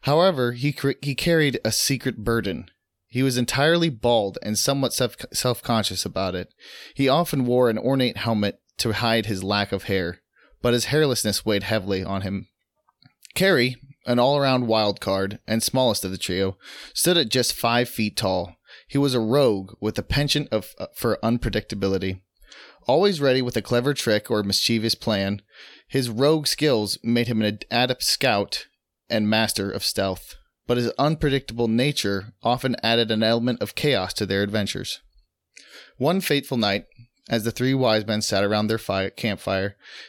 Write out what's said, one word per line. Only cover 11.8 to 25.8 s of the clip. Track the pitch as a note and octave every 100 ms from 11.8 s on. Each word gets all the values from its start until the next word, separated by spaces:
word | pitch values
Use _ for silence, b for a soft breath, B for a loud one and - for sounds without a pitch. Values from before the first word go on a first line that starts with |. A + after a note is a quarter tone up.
| F#2+ F#2+
on | F#2+ G2
him. | G2 G2 F#2 _ _ _ _ _ _ _ -
Carrie, | - G3 C#3+ B2+ B2 - -
an | B2+ A#2+
all-around | B2+ C#3+ C#3 B2+ A#2
wild | A2 G#2 -
card | G2+ G2 G2 G#2 -
and | A2
smallest | - C3 B2 G2+
of | F#2
the | F#2+
trio, | - F2+ F#2+ - B B B
stood | - E3+
at | F3 A2+
just | B2+ -
five | - A#2 A#2+ B2
feet | - G#2+ -
tall. | G2 F2+ F2 - B B -
He | C#3
was | C#3
a | B2
rogue | A2 C#3+ B2+ G2 G2 -
with | G#2+ -
a |
penchant | - C#3+ D3 D3 C#3+
of, | A2 - -
uh, | -
for | - A#2 G2+
unpredictability. | A2+ A#2+ G#2+ G2+ - G2+ G2 F#2+ F#2+ F#2 _ _ B B B B
Always | - D3 G3+ D#3
ready | C#3 C3
with | B2
a | A#2+
clever | - A#2+ C3+
trick | C3+ A#2 G#2+ -
or | G#2+
mischievous | G2+ - - A#2 A2+
plan, | - A#2 G2+ G2 G#2 B B B B